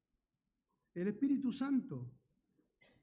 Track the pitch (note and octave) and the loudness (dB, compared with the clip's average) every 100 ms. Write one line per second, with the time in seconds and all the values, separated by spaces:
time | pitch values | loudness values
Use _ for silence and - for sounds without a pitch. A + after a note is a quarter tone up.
0 | _ _ _ _ _ _ _ _ _ F3 | _ _ _ _ _ _ _ _ _ -4
1 | G3 G#3 C#4 C4+ B3 - C#4 C4 - C3 | -4 0 0 2 0 0 2 2 2 -6
2 | B2 - _ _ _ _ _ _ _ _ | -8 -12 _ _ _ _ _ _ _ _